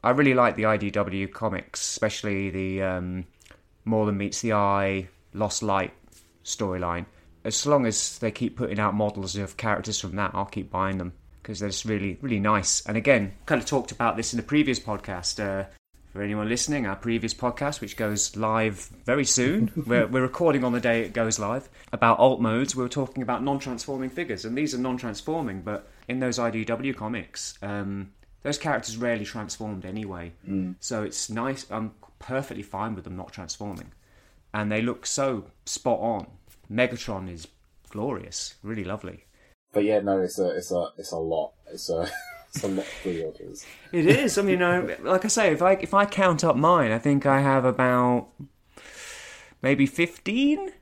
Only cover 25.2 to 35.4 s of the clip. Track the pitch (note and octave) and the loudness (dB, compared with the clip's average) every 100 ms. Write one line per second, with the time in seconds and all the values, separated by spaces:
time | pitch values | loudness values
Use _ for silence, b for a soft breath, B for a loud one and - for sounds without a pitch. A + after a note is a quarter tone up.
25.2 | - D#3+ C3 F#2+ F2+ F#2 - b - B2+ | -6 -4 -4 -6 -8 -8 -10 b -8 -2
26.2 | B2+ B2+ A#2 A2 G#2+ A#2 C3+ B2+ G#2+ A#2 | -2 0 0 -2 -2 -2 -4 -4 -6 -8
27.2 | - - - - G2+ G2+ G2 G2 G2 _ | -10 -12 -14 -10 -8 -6 -6 -6 -10 _
28.2 | _ - C#3+ D3 D#3+ B2+ A2 A2+ A#2+ A2+ | _ -10 -6 -4 -2 -2 -4 -4 -2 -2
29.2 | G#2 A#2 G#2 - G#2+ G2 F2+ G#2 G#2 F2+ | -4 -8 -10 -8 -8 -8 -8 -8 -8 -10
30.2 | E2+ - F#2 F#2+ F#2 F#2 - A2+ G#2+ - | -12 -14 -6 -4 -4 -6 -6 -4 -4 -6
31.2 | - G#2+ C3 C3 - A2 A2 - - _ | -6 -4 -4 -6 -8 -8 -8 -12 -20 _
32.2 | - C3 C3+ - G2+ F#2+ G#2+ G2 F2 F2+ | -6 -6 -6 -10 -10 -6 -6 -6 -8 -12
33.2 | F2+ - F2 - G#2 F#2 - - b b | -12 -14 -12 -10 -8 -10 -14 -20 b b
34.2 | b b _ G#2+ G#2 G#2+ A#2 - - - | b b _ -4 -2 0 -2 -4 -6 -2
35.2 | C3+ A2+ | 0 -2